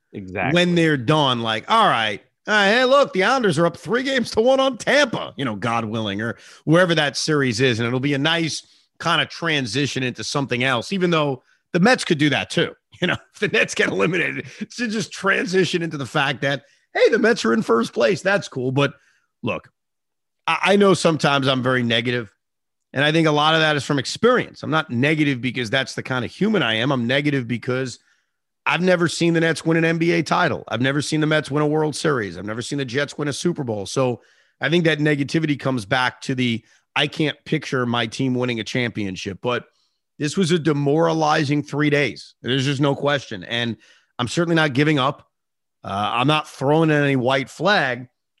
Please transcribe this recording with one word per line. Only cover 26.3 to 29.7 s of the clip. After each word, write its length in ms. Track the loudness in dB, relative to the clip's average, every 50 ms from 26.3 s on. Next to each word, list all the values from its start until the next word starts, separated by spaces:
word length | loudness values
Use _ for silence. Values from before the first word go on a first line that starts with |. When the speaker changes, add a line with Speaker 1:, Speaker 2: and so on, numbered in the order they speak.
| -4
Speaker 2:
human 300 | -2 0 0 2 2 2
I 120 | 0 0
am. 180 | 0 0 0 0
I'm 140 | 0 0
negative 420 | 0 0 0 0 0 0 -2 -2 -4
because 520 | -6 -6 -4 -4 -4 -4 -4 -6 -8 -14 _ _ _ _ _ _ _ _ _ _ _ _ -4
I've 160 | -2 -2 0 2
never 260 | 2 2 2 2 0
seen 240 | 0 0 0 2 2
the 80 | 2
Nets 240 | 2 0 0 -2 -2
win 140 | 0